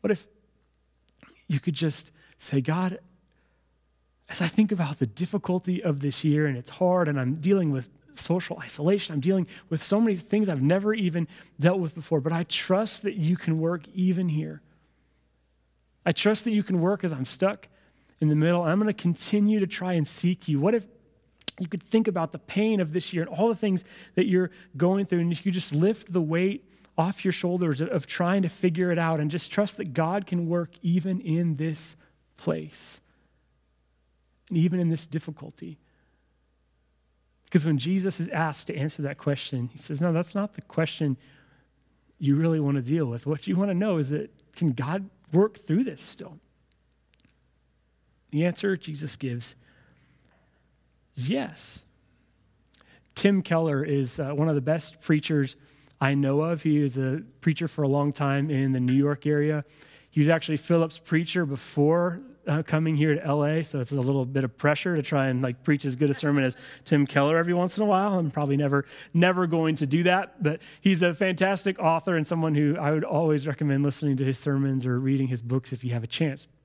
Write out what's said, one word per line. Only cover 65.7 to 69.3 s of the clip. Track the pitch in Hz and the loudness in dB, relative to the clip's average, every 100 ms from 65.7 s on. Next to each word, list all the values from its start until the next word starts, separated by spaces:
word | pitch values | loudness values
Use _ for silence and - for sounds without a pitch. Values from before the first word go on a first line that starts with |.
| 147 143 | 0 0
as | 127 | 0
good | 147 | 0
a | 139 | 2
sermon | 147 143 | 2 2
as | 131 120 - - - | 2 -2 -14 -18 2
Tim | 151 139 | 2 4
Keller | 143 139 165 | 4 4 2
every | 170 | 2
once | 175 180 - | 0 0 0
in | |
a | 208 | 2
while. | 190 202 190 | 2 2 0
I'm | 160 | 0
probably | 139 147 139 | -2 0 2
never, | 143 139 - - - | 2 0 -2 -12 -4
never | 165 180 | 4 4